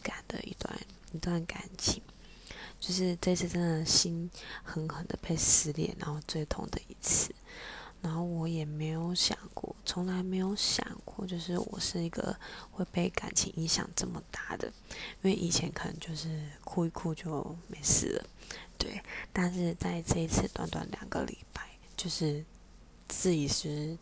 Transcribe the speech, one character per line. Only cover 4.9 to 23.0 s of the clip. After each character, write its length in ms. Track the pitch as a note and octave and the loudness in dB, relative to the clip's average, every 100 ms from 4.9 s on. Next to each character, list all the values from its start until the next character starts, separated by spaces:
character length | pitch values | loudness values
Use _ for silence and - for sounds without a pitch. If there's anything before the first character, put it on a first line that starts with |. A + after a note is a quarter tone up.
| D3+ F3 | -4 -4
的 140 | - | -6
被 140 | - D#3+ | 0 4
撕 340 | - - D#3 | 8 8 8
裂， 200 | D3+ D#3+ - | 2 0 0
然 100 | D3+ | -4
后 80 | D3+ - | -4 -4
最 200 | D#3+ D3+ | -4 -2
痛 200 | - - | -2 -2
的 80 | - - | -4 -8
一 80 | - | -2
次。 340 | - - - - - - - - - - | 4 4 4 -2 -14 -12 -12 -12 -14 -6
然 120 | E3+ | -2
后 100 | D#3+ | 0
我 240 | F3 E3+ E3 | 0 0 0
也 160 | E3 | 0
没 240 | D3+ D3+ D#3 | -2 -2 -2
有 260 | D#3+ E3+ | 0 0
想 240 | F3+ - - - | 4 2 2 -6
过， 220 | - - - | -8 -8 -6
从 220 | - F3+ F#3 | -4 -2 0
来 180 | F#3 | 0
没 140 | F#3 F#3 | 2 2
有 180 | F#3+ G#3 | 2 2
想 260 | - - - - | 2 2 0 -6
过， 240 | - - F#3 | -10 -6 -4
就 100 | E3+ | -4
是 220 | E3+ F3 | 0 0
我 180 | - - | 0 -2
是 240 | - F3 | -2 0
一 80 | E3 | -2
个 240 | - - - - - - | -2 -2 -4 -8 -12 -12
会 140 | - F3+ | -6 -2
被 240 | F3+ F3+ | 2 0
感 260 | - - - | 0 -2 0
情 160 | - D#3 | 0 -2
影 100 | E3 | 0
响 180 | - - - | 2 2 0
这 100 | - | 0
么 160 | E3+ - | -4 -8
大 240 | - - - | -8 -6 -4
的， 160 | - - - - - - | -4 -6 -12 -10 -10 2
因 80 | F#3+ | 4
为 40 | |
以 160 | - E3+ | 4 4
前 200 | - F3 | 2 2
可 160 | - - | -2 -4
能 100 | D#3+ | -6
就 160 | - D#3 | -6 -6
是 340 | D#3+ D#3 D3 - | -4 -4 -6 -10
哭 220 | - - E3 | -2 2 2
一 40 | |
哭 220 | - E3+ | 2 -2
就 400 | D#3 E3+ D3 - E3+ - | -2 -2 -4 -4 -8 -10
没 100 | - | -2
事 300 | - - - | 4 6 4
了， 120 | - - - - - - - | 0 -4 -14 -14 -12 -12 -4
对。 260 | - G3+ - - - | -4 -4 -8 -10 -2
但 200 | - F3+ | 2 2
是 200 | F3+ E3+ | 4 2
在 280 | E3+ - E3+ | 2 0 0
这 180 | D#3+ F3 | 2 2
一 40 | E3 | 4
次 220 | - - | 2 2
短 120 | - - | -2 -2
短 200 | - - | -2 -4
两 200 | - - | -8 -4
个 140 | - C#3+ | -2 -2
礼 140 | - - | -6 -10
拜， 260 | - - - - - | -12 -12 -14 -12 -4
就 120 | F3 | -2
是 360 | - D#3 D3 D#3 - - - - - | 2 2 0 -4 -16 -20 -20 -20 -18